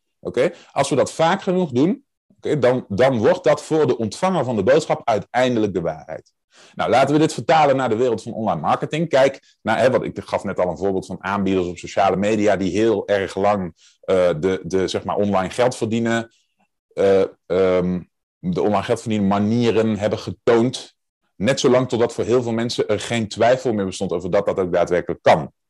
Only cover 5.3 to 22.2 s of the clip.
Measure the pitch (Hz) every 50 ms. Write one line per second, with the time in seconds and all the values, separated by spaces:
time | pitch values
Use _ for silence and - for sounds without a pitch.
5.3 | - 123 127 127 123 110 107 101 90 92 82 80 78 78 - - 73 - - _
6.3 | _ _ _ _ _ _ - - _ - 82 85 107 127 139 135 147 147 160 156
7.3 | - - 113 - 160 156 151 143 131 135 131 120 110 110 131 127 113 110 - 117
8.3 | - 110 110 101 85 78 78 101 127 - 156 147 - 156 170 - - 131 135 143
9.3 | - - _ _ _ _ - 110 - 80 113 127 120 107 - - - - - -
10.3 | 101 92 - 98 90 - 90 90 82 80 95 98 95 92 - - 92 - - 95
11.3 | 101 101 98 95 98 95 90 87 87 - - 85 - 107 98 95 92 92 101 104
12.3 | 113 107 101 104 95 87 98 90 82 104 113 113 107 98 - - 101 98 95 85
13.3 | - 95 98 101 104 98 92 82 - _ _ _ _ _ _ - 95 92 90 87
14.3 | 82 78 80 95 95 - - 82 92 95 92 82 - 98 - 95 82 - 104 101
15.3 | 98 92 92 90 - - 120 127 123 - 120 107 113 117 117 113 117 117 113 -
16.3 | _ _ _ _ _ _ _ _ _ _ _ _ - - 98 98 98 95 95 -
17.3 | - _ _ - 87 92 95 92 92 92 90 90 90 90 - - _ _ _ _
18.3 | _ _ - 92 85 92 - 104 104 98 101 - 120 117 - 113 110 107 98 95
19.3 | 101 101 104 104 113 120 120 117 95 110 110 110 107 92 104 107 110 107 - 113
20.3 | - - - 123 117 113 117 131 - - - - _ _ _ _ _ _ _ _
21.3 | _ - 92 127 135 - - 131 123 127 131 - 127 110 117 - - -